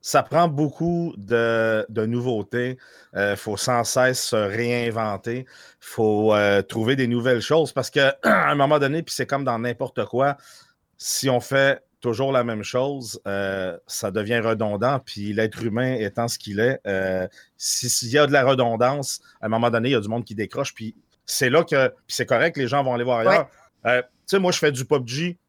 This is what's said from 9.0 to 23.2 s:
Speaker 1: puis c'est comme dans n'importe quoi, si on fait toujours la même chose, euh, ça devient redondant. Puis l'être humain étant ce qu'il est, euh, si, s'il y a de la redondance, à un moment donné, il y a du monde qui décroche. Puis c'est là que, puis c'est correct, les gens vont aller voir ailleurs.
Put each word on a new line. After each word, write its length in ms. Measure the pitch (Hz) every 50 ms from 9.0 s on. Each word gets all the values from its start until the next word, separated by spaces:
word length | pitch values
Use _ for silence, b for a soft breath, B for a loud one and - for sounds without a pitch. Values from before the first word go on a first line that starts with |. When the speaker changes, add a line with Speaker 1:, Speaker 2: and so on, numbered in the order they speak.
Speaker 1:
puis 120 | 165 - -
c'est 120 | - 131
comme 180 | - 143 139 143
dans 140 | 127 120 113
n'importe 480 | 117 123 117 - 135 123 _ - 107
quoi, 320 | - - 123 135 143 139 B B B B B B B B B _ _ _
si 320 | _ - - - - - 135
on 100 | 127 123
fait 420 | 120 - 135 135 135 139 135 - _ _ _ _
toujours 320 | - 120 113 104 135 135
la 120 | 135 127 120
même 180 | 120 113 107
chose, 580 | 101 - - 123 131 139 143 139 123 107 - - _
euh, 500 | 101 98 98 101 98 98 98 92 92 85 - _
ça 240 | _ - - - 101
devient 280 | 92 110 104 104 120 117
redondant. 600 | 107 113 113 104 113 104 104 101 110 127 143 131
Puis 340 | - - - 104 101 104 104
l'être 280 | 107 110 110 - -
humain 340 | 110 113 101 117 127 131 131 113
étant 280 | 110 101 - - 117 117
ce 100 | - -
qu'il 220 | - 107 101 101
est, 200 | 113 127 135 - _
euh, 420 | 101 98 95 95 95 92 92 92 90 b b b b b _
si, 320 | - - - - 131 123
s'il 180 | - - 123 117
y 80 | 117 147
a 80 | 147
de 60 | 139
la 100 | 143 143
redondance, 800 | 127 131 135 127 123 117 113 113 120 127 139 147 139 - - - b b b b
à 40 | -
un 20 | 110
moment 180 | 110 113 120 120
donné, 220 | 117 113 113 131
il 20 |
y 40 | 139
a 40 | 117
du 80 | 101 101
monde 160 | 113 120 107
qui 100 | - 110
décroche. 380 | 101 107 95 - - 139 - -
Puis 200 | - 113 110 - _ _ _ _ _ _
c'est 240 | - - - 139 123
là 120 | 127 165
que, 260 | - - 156 139 131 123
puis 280 | - _ _ _ -
c'est 80 | - 123
correct, 300 | - 127 117 143 170 -
les 120 | 139 135 117
gens 140 | 135 143
vont 120 | 139 131 123
aller 100 | 120 120
voir 140 | 127 123
ailleurs. 320 | 117